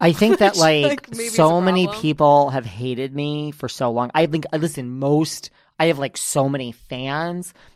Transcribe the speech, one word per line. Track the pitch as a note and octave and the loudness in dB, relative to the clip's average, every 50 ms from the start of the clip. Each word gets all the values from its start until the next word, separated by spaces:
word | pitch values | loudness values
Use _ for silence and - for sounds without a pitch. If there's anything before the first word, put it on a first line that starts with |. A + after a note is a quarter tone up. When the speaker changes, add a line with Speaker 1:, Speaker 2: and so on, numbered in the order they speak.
Speaker 1:
I | E3 E3+ D#3+ | 2 2 2
think | - G#3 A3+ D4 - | 4 4 2 4 4
that, | G#3 G3 G3+ | 4 2 4
Speaker 2:
<laughs> | |
Which, | F3+ | 4
Speaker 1:
like, | D#3+ D#3+ D#3 D3+ C#3+ | 4 4 4 4 2
Speaker 2:
like, | - C#4+ C4 - - - | 2 0 -2 -6 -12 -10
maybe | A#3 A#3 | -8 -8
is | A#3 A3 | -4 2
a | |
Speaker 1:
so | - D#3+ D#3 E3+ F3 | 4 4 4 4 4
many | F#3 F#3+ F#3 F#3 F3+ | 2 2 2 2 0
Speaker 2:
problem. | E3 - - - | 0 -2 -4 -2
Speaker 1:
people | D#3 D3+ D3+ D3+ D3 C#3+ C#3+ C#3+ C#3 | -2 0 4 4 6 6 6 4 2
have | C3 C3+ A#2+ | 0 -4 -6
hated | A2+ F2 G#2+ B2 B2+ B2 A#2 C3+ C3+ C3+ | -8 -10 -8 -6 -6 -6 -6 -6 -6 -6
me | C#3+ D3 D3 D3 D3+ D3+ D3+ C#3 | -6 -6 -4 -6 -6 -8 -8 -10
for | - - B2+ | -10 -10 -12
so | - - C3+ A#2+ A#2 | -6 -4 -2 -2 0
long. | A#2 B2 B2 - | -2 -4 -2 0
I | D#3 E3 | 0 0
think, | D#3+ D3 E3 C#3+ - - | 0 0 -4 -4 -4 -4
uh, | |
listen, | D#3 D3+ E3 - C#3+ B2+ B2 B2 C3 | -4 -4 -4 -6 -6 -10 -10 -8 -4
most, | C#3 C#3 D3 D#3 D#3+ D3+ - - - - - _ _ _ _ _ | -2 0 2 2 0 -2 -4 -10 -14 -18 -20 _ _ _ _ _
I | D#3+ | 0
have, | E3 D#3+ C#3 | 0 0 0
like, | C#3 C3 - - | -4 -6 -8 -8
so | - - - D3+ C3+ | -8 -4 -2 0 0
many | C3+ C#3 C#3 B2+ A#2+ A2+ | 0 -2 -4 -6 -10 -12
fans, | - - - C3+ B2 C3 C3+ C#3 D3+ E3 F3 F3 F3 F3 - - _ _ _ _ | -16 -16 -14 -12 -10 -8 -6 -6 -6 -6 -6 -8 -10 -12 -14 -18 _ _ _ _